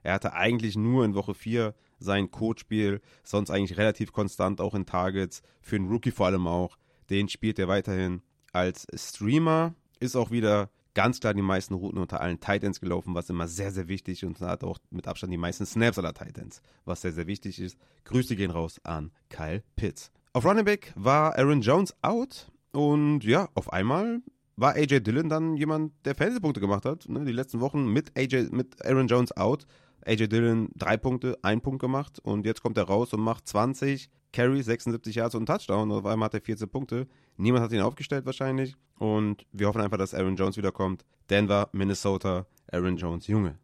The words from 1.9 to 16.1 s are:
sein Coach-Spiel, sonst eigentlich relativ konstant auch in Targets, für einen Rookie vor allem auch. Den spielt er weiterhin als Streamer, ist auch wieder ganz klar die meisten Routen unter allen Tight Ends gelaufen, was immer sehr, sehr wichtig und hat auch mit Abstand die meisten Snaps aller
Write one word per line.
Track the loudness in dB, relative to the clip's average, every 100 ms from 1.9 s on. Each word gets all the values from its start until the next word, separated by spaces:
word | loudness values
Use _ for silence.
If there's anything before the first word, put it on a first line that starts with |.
| _
sein | 0 0 0
Coach-Spiel, | -2 -2 -4 -4 0 0 0 _ _
sonst | -2 -2 0
eigentlich | 0 0 2
relativ | 2 2 -4
konstant | -2 -2 0 -2 0
auch | -2
in | -2
Targets, | -2 -2 0 0 -4 -6 _ _
für | -4
einen | -2 0
Rookie | 0 -2
vor | 2 2
allem | 2 0
auch. | 0 -2 _ _ _ _
Den | -2 -2
spielt | -2 -4 -2
er | 0
weiterhin | 0 0 -2 -2 -4 _ _ _
als | 0 0 -2 -12
Streamer, | -12 -12 -4 0 2 4 2 0 -6 _ _
ist | -2
auch | -2 0
wieder | 2 4 2 0 _ _
ganz | 2 2 2
klar | 0
die | 0
meisten | 2 0 -2
Routen | -4 -4 -4
unter | -4 -4
allen | -4 -4
Tight | -2 0
Ends | 0 -4
gelaufen, | -4 -4 -4
was | -6 -4
immer | -4 -4
sehr, | -6 -6
sehr | -6 -6
wichtig | -8 -8 -8
und | -8 -6
hat | -6 -4
auch | -6 -10 _
mit | -10 -8
Abstand | -8 -6
die | -4
meisten | -4 -4
Snaps | -4 2 2 2
aller | -4